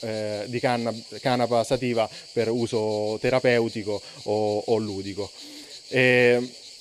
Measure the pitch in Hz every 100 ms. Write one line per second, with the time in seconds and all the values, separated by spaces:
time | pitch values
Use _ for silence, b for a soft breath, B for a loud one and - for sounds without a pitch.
0 | 117 107 107 104 104 120 131 120 117 110
1 | - 107 135 123 117 120 113 131 131 113
2 | 107 B B - 113 120 113 117 107 107
3 | 107 107 123 127 127 120 113 113 101 104
4 | B B - 107 107 104 - 113 107 98
5 | 98 98 98 - B B B B - 127
6 | 127 123 123 120 123 - - -